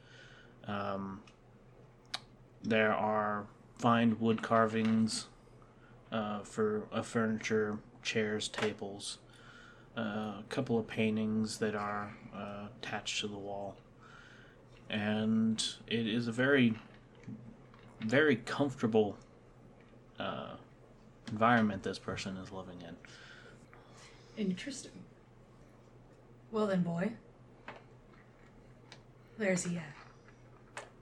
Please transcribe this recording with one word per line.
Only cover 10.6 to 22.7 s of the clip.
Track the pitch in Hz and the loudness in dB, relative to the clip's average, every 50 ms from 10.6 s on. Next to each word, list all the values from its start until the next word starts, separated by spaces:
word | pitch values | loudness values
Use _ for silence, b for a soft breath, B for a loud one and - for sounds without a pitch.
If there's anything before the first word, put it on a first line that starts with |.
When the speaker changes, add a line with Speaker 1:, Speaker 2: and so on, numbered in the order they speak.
| 123 123 120 113 | 0 2 2 0
Speaker 1:
of | 110 - | 0 0
paintings | - 113 110 110 107 110 110 107 110 110 110 107 - - | 0 2 2 2 2 2 0 2 2 0 0 -2 -2 -2
that | 113 107 107 | -2 -2 -2
are, | 104 104 104 104 104 104 104 107 - - - - | -2 -4 -2 -4 -4 -6 -8 -10 -14 -16 -14 -10
uh, | 98 101 101 101 101 101 - - - | -10 -8 -8 -8 -10 -12 -12 -12 -12
attached | - - 113 107 - - - - | -10 -8 -6 -6 -6 -4 -4 -4
to | - 104 | -4 -6
the | 104 101 | -6 -8
wall. | 98 101 101 101 101 98 98 - - - - B B B B B B B B B B B B B B - - - - - | -8 -8 -8 -6 -8 -8 -10 -12 -20 -20 -20 B B B B B B B B B B B B B B -20 -20 -20 -10 -6
And | 110 107 104 107 107 107 107 110 113 110 113 113 110 110 - - - - - | -4 -2 0 0 2 2 2 2 2 4 4 2 2 0 -2 -4 -6 -8 -6
it | - - 117 117 110 | -2 -2 0 0 0
is | 107 120 120 | 0 0 0
a | 117 | -2
very, | 113 123 127 139 143 135 123 113 110 113 - - - - - - - - - - - - - - - - - - - - - - - - | 0 2 4 4 6 6 6 6 4 2 -6 -14 -20 -20 -20 -20 -20 -18 -14 -14 -14 -12 -14 -18 -18 -20 -20 -20 -20 -20 -20 -20 -12 -6
very | 110 110 120 139 156 151 127 | -2 2 4 6 6 6 4
comfortable, | - - - - - 147 139 127 - - 113 110 110 107 - - - - - - - - - - - - - - - - - - - - - - - | 4 2 -4 0 0 0 0 0 0 0 4 6 6 4 4 0 -6 -14 -20 -20 -20 -20 -20 -20 -20 -20 -20 -20 -20 -20 -20 -20 -20 -20 -20 -10 -6
uh, | 98 - 82 67 69 - - - - - - - - - - - - - - - - - | -6 -6 -4 -6 -8 -10 -12 -16 -18 -20 -20 -20 -20 -20 -20 -20 -20 -20 -20 -18 -10 -8
environment | 117 107 110 117 123 117 110 104 98 95 | 0 4 6 6 6 6 6 4 2 -2
this | - 98 95 - | -4 -4 -6 -4
person | - - 95 92 - 101 95 92 | -6 -6 -6 -6 -6 -6 -8 -8
is | 92 95 | -10 -10
living | 104 95 92 92 | -10 -10 -10 -10